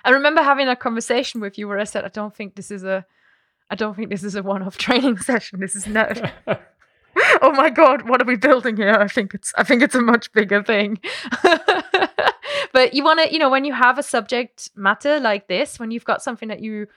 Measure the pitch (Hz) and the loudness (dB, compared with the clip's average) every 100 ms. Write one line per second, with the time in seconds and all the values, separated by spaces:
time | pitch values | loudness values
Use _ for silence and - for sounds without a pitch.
0 | - 269 294 320 285 269 262 247 247 226 | 2 2 4 2 2 2 0 -2 -4 -4
1 | 226 247 262 233 202 208 208 202 208 220 | -2 -2 -2 -6 -10 -10 -8 -6 -6 -6
2 | - 220 208 - 196 202 - 202 190 190 | -8 -10 -10 -12 -16 -16 -14 -10 -6 -6
3 | - _ _ _ _ _ - 196 214 208 | -8 _ _ _ _ _ -12 -8 -8 -8
4 | 220 196 202 202 190 196 185 - - 247 | -8 -8 -6 -6 -4 -4 -6 -4 0 2
5 | 262 196 - 233 - 185 190 202 202 214 | 2 -2 -2 -4 -4 -10 -8 -8 -4 -2
6 | - 220 214 - - - _ _ _ _ | -2 -4 -8 -8 -6 -6 _ _ _ _
7 | _ 370 622 508 302 269 302 254 285 277 | _ 0 4 6 4 4 2 6 6 4
8 | 220 247 247 226 269 254 254 214 202 220 | 0 0 2 2 4 4 2 0 2 4
9 | 202 - 196 202 - - 220 240 285 254 | 2 0 -4 -8 -6 -2 2 2 2 2
10 | 233 233 - 220 196 202 202 208 208 214 | 2 2 2 -2 2 0 0 0 0 -4
11 | 349 - 262 - 359 330 - 381 - 370 | -10 -10 -8 0 2 2 0 -2 0 -2
12 | 359 - - - 554 571 554 254 254 277 | -2 0 -2 -2 -6 -6 0 2 4 2
13 | 311 320 320 320 277 269 285 247 247 254 | 2 4 2 2 2 2 0 2 2 2
14 | - 240 208 240 240 - - 208 196 214 | -2 -4 -2 -4 -6 -12 -20 -4 -2 0
15 | 285 302 240 208 - 180 285 - 226 233 | 0 0 0 -2 -4 -4 -4 -6 -10 -8
16 | - - - 226 220 208 220 214 208 | -4 -4 -6 -10 -10 -10 -10 -10 -12